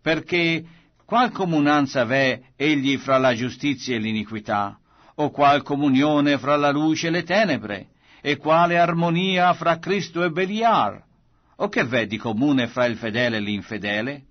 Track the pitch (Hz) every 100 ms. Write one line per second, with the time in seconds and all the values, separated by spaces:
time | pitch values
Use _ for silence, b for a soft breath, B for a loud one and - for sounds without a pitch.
0 | - 160 156 175 165 165 165 B B B
1 | _ 220 247 - 190 156 143 147 139 139
2 | 117 135 131 120 b _ 143 147 135 131
3 | 131 135 131 120 123 117 151 139 - 120
4 | 110 110 104 110 107 104 101 104 b b
5 | b - 147 120 143 143 120 143 143 131
6 | 147 147 143 139 131 147 147 143 156 156
7 | 170 170 170 185 214 127 107 101 - b
8 | b b 139 143 147 160 175 170 170 170
9 | 170 165 190 185 180 170 170 160 175 196
10 | - 165 175 156 185 208 226 202 107 101
11 | _ _ _ _ _ _ 104 - 123 120
12 | 110 107 120 107 143 135 117 127 123 107
13 | 113 110 123 113 104 104 92 107 101 104
14 | 117 143 135